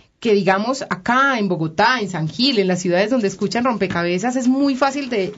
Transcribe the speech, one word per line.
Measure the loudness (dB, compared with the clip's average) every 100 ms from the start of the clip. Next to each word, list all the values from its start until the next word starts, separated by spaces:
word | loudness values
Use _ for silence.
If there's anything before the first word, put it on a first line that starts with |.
| _ _
que | 2
digamos | 2 2 0 0 -4
acá | -6 -6 0 2 2 2
en | 0
Bogotá, | -2 -2 2 2 2
en | -4
San | -4 -6
Gil, | -2 0 2
en | 0
las | 0
ciudades | 0 2 2
donde | 0 -2
escuchan | -2 -4 0
Rompecabezas, | 0 0 -2 -2 -2 0 -2 0
es | 2
muy | 2 2 2
fácil | 0 0 -4
de, | -2 -4